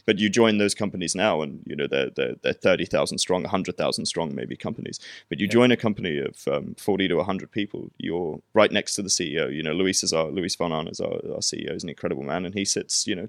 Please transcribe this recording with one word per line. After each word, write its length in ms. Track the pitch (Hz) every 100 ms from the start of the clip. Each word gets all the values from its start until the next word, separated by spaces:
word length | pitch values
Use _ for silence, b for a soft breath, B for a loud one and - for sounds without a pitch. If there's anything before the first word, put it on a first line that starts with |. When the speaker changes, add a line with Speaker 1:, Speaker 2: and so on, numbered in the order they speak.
Speaker 1:
but 140 | - 98
you 100 | 104
join 300 | 117 113 107
those 160 | 101
companies 400 | - 104 92 85
now, 280 | 92 104 80
and, 200 | 76 -
you 120 | - 71
know, 100 | 69
they're, 240 | 67 65
they're, 240 | - 64 62
they're 100 | -
thirty 340 | - 98 87 85
thousand 320 | 76 73 76
strong, 260 | - 90
a 40 | -
hundred 280 | 95 90 -
thousand 300 | 69 67 73
strong, 280 | 85 80
maybe, 220 | 67 62 -
companies. 420 | 90 - - - B B B
But 100 | 69
you 80 | 98
Speaker 2:
Yeah. 60 |
Speaker 1:
join 180 | 117 123
a 60 | 117
company 420 | 113 104 92 73
of, 300 | 69 - -
um, 260 | 71 80 -
forty 300 | - 95 95
to 140 | 82
a 20 |
hundred 300 | 95 95 -
people, 400 | 110 104 - - -
you're 420 | - 85 85 85 -
right 200 | 110 107
next 240 | 104 - -
to 60 |
the 80 | 98
C 240 | - 101 78
E 20 |
O. 80 | 67
You 160 | 73
know, 120 | 80
Luis 280 | 82 185 -
is 100 | -
our, 140 | 80 80
Luis 300 | 82 90 -
von 160 | 87
Ahn 160 | 80 80
is 100 | -
our, 200 | 82 82 -
our 80 | -
C 180 | - -
E 100 | 71
O, 40 |
is 100 | -
an 40 | 85
incredible 360 | 69 87 73
man, 220 | 69 82 90
and 60 |
he 120 | 98
sits, 420 | 98 - - - -
you 80 |
know, 140 | 95